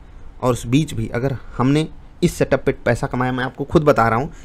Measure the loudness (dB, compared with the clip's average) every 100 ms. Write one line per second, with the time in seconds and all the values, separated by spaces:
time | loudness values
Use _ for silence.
0 | -18 -18 -16 -4 -2 0 2 0 0 -4
1 | -4 -2 -4 -6 -10 -2 2 2 0 -8
2 | -16 -2 0 2 0 2 2 0 0 0
3 | 0 -2 0 0 -4 -6 0 2 4 4
4 | 4 2 -2 -8